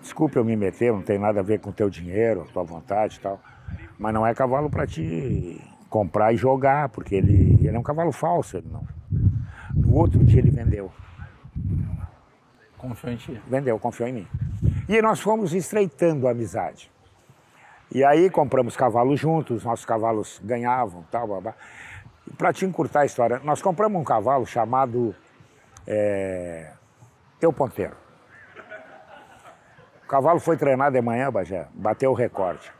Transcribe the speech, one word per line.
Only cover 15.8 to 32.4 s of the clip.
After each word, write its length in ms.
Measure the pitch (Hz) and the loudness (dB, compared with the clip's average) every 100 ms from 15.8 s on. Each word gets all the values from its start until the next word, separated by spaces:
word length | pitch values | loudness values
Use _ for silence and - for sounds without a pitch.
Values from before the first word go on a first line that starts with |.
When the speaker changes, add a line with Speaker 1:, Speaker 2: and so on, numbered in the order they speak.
| 196 - 170 151 127 | -2 2 0 2 0
Speaker 1:
a 40 | |
amizade. 580 | 120 107 104 85 - - _ _ _ _ _ _ _ - - _ | -2 -4 -4 -6 -10 -20 _ _ _ _ _ _ _ -20 -20 _
E 120 | 127 139 | 4 6
aí 240 | 151 185 | 8 6
compramos 480 | 175 139 131 117 - | 4 2 2 0 2
cavalos 420 | 127 110 127 143 | 2 4 2 2
juntos, 460 | 151 160 135 117 120 | 2 0 -2 -6 -4
nossos 200 | 117 - | -6 -2
cavalos 540 | 113 113 110 98 - | 0 0 0 -4 -10
ganhavam, 600 | 101 120 120 127 113 87 80 | -6 -2 0 0 -2 -6 -8
tal, 160 | 117 117 | -6 -4
babá. 260 | 95 104 - - - - - - _ - | -6 -8 -14 -20 -20 -20 -20 -20 _ -20
E 80 | |
pra 200 | - 180 | -2 -2
te 120 | 151 190 | 0 -4
encurtar 360 | 170 139 147 | -2 0 2
a 40 | 139 | 2
história, 360 | - 117 123 | 2 0 0
nós 180 | 147 147 | -2 -2
compramos 380 | 196 165 214 190 | 0 0 0 0
um 20 | |
cavalo 420 | 139 117 104 139 113 | 0 0 2 0 0
chamado, 680 | 120 110 131 135 117 117 92 _ _ _ _ _ - - | -2 0 0 0 0 -4 -6 _ _ _ _ _ -20 -4
é, 840 | 107 104 98 95 92 87 82 78 - _ _ - _ _ _ | 0 0 0 -4 -6 -8 -12 -16 -20 _ _ -20 _ _ _
Teu 140 | 165 | 0
Ponteiro. 420 | - 131 - 87 - - _ _ - - - - 214 - - - - - - - - _ _ - _ - | 0 -4 -4 -8 -8 -20 _ _ -20 -20 -20 -20 -20 -20 -20 -20 -20 -20 -20 -20 -20 _ _ -20 _ 0
O 20 | |
cavalo 320 | 139 139 170 | 2 4 2
foi 160 | - 160 | 2 0
treinar 340 | 143 131 139 | 2 2 4
de 120 | 127 | 2
manhã, 280 | 117 117 135 | 0 0 -2
Bagé, 380 | 107 87 92 76 | -2 -4 -6 -8
bateu 380 | - 101 107 135 | -4 -2 0 2
o 20 | |
recorde. 580 | 113 120 - | 2 0 -2